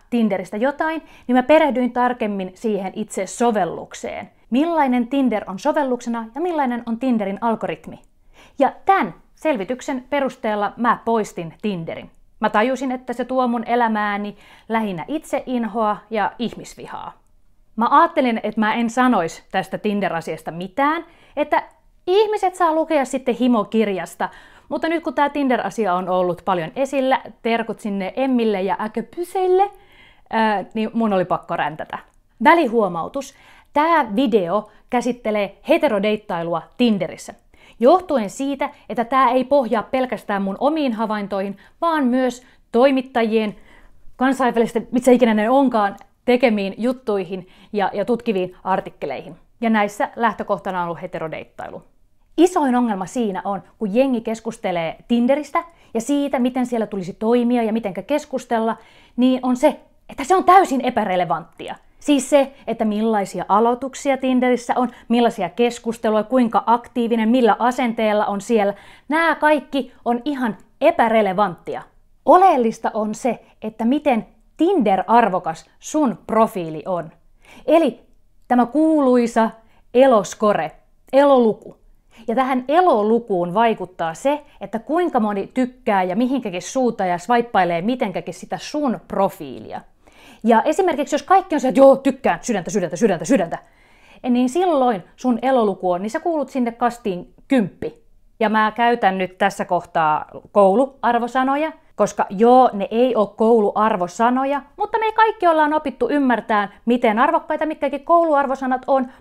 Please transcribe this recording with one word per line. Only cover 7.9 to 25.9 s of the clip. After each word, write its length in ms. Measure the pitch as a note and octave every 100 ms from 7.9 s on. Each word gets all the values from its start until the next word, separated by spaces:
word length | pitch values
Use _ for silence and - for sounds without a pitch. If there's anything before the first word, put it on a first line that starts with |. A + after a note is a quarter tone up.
| - _ _ _ _ - -
Ja 140 | B3 - -
tän 280 | F#4+ G#3+ - _ _
selvityksen 680 | D#4 B3+ F#3+ B3+ - C4 B3+
perusteella 640 | C#4+ C4+ - A3 G#3 G3+ -
mä 220 | A#3 G3+ -
poistin 480 | A3+ G3+ - E3 -
Tinderin. 500 | G#3+ F3+ E3 A2+ - _ _ _
Mä 100 | A3
tajusin, 420 | G#3+ B3 B3 C4+
että 220 | B3+ B3+
se 120 | A#3+ B3
tuo 220 | C4 B3
mun 160 | A#3+
elämääni 720 | A3+ A#3+ A#3 G#3+ G#3 G3+ G#3 G3+ - - -
lähinnä 360 | A3+ G#3+ F3 -
itseinhoa 880 | D#4 - C#4 C4+ B3 A3+ A3+ G#3+ G#3 -
ja 220 | A3 F#3+ -
ihmisvihaa. 720 | A3 - - - - G2 F2+ - _ _ _ _ _ -
Mä 120 | A#3
ajattelin, 480 | C#4+ E4 E4 B3+ A3
että 160 | G#3+ A3
mä 140 | G#3+
en 160 | G3+ A#3
sanois 540 | B3+ B3+ G#3+ E3 - -
tästä 260 | F#3+ F3+ F3+
Tinder-asiasta 760 | G#3+ G3+ F#3 E3 D#3+ D#3+ -
mitään, 540 | E3 F#3 - C#4+ E4 E4 _ _ -
että 280 | D4 D#4+ - _ _ _ -
ihmiset 480 | F#4+ G#4+ G#4+ F#4 F#4
saa 180 | E4+
lukea 320 | D#4 D#4 D#4 B3+
sitten 300 | C4 - G#3
himokirjasta, 920 | B3 A#3 G3+ A3 G#3 F#3 E3+ - F#3 - - - _
mutta 180 | D4 D#4+
nyt 160 | E4
kun 100 | E4
tää 160 | C4+ C#4+
Tinder-asia 640 | C#4+ C4+ A#3 D3 - G3+